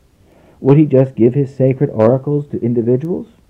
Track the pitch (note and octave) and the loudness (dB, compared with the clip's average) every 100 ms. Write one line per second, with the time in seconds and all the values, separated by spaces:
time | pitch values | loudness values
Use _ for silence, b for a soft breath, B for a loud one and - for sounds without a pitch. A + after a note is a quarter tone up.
0 | _ _ b b b b C3 C#3+ D3+ B2+ | _ _ b b b b 2 4 4 2
1 | C3 - A2+ C3+ C3 - C3 C3 C#3+ A2 | 0 2 0 0 -4 -2 -2 0 -4 0
2 | A2 C3 C3 D3 D3 - A#2 A#2+ A2+ B2+ | 2 2 -2 -6 -6 -6 -4 -4 -2 -2
3 | D#3+ G#3+ A#3+ _ _ | -4 -10 -12 _ _